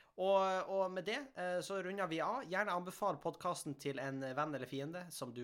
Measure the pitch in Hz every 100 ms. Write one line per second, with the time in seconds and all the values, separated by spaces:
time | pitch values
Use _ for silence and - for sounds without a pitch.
0 | - - 185 196 190 185 - 190 185 185
1 | 180 247 269 - 180 180 170 196 180 196
2 | 180 160 156 247 165 185 208 175 180 -
3 | 202 147 170 - 180 165 156 139 143 135
4 | 139 135 135 131 156 139 123 135 143 175
5 | 175 - 123 120